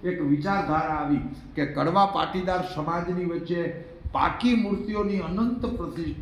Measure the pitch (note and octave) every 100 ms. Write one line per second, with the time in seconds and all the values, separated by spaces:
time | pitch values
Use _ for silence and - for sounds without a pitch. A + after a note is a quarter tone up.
0 | F3 - D3 D3 E3+ G3 D3+ D#3 D#3 D#3
1 | D3 C#3 - - - - C#3+ C#3 D3 F#3
2 | G3 D#3+ D#3 F#3 F3+ F3+ F3+ - D3+ E3+
3 | F3 F3+ F3 E3+ - F3 D#3 - - -
4 | - C3+ D3+ - A#3+ A#3 G3+ G3+ - G#3
5 | G3+ G3 E3 F#3+ A#3 B3 A#3+ - F3 -
6 | D#3+ C#3+